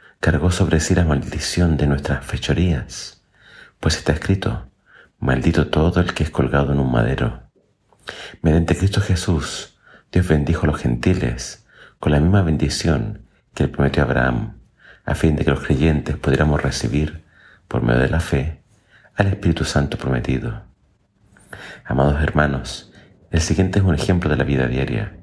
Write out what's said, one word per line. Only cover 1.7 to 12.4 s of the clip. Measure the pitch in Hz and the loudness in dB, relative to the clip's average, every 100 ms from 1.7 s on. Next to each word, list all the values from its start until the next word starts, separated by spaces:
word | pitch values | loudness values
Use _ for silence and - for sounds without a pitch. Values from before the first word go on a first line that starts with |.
| 73 | 2
de | 71 | 2
nuestras | 69 - 69 | 0 -2 -6
fechorías, | - - - 85 90 65 - - - - _ _ - - - _ | -4 -6 -2 0 2 0 -4 -14 -16 -20 _ _ -20 -20 -20 _
pues | 78 - | -2 0
está | - | -2
escrito: | 78 - 98 - - - _ _ - - _ | -2 0 0 -2 -6 -10 _ _ -20 -20 _
"Maldito | 65 65 85 80 73 | -2 2 2 2 0
todo | 78 85 90 | 2 2 2
el | 82 | 0
que | - | -2
es | 78 | -2
colgado | - 65 69 71 | 0 0 0 2
en | 69 | 0
un | 65 | 2
madero". | 58 57 67 57 - - _ _ _ _ _ - - - - | 0 0 0 -4 -4 -18 _ _ _ _ _ -18 -16 -18 -2
Mediante | 80 82 85 90 | 2 4 2 2
Cristo | 98 104 | 2 0
Jesús, | - 87 - 78 - - - _ _ - _ | 0 0 0 -2 -2 -10 -14 _ _ -20 _
Dios | 90 87 | 0 4
bendijo | 76 71 82 | 2 2 0
a | 78 | 0
los | 73 | 0
gentiles | 64 60 - 60 60 62 - - _ - - _ | -2 0 0 0 -2 -4 -10 -16 _ -20 -20 _
con | - | 0
la | 73 | 4
misma | 82 101 | 4 4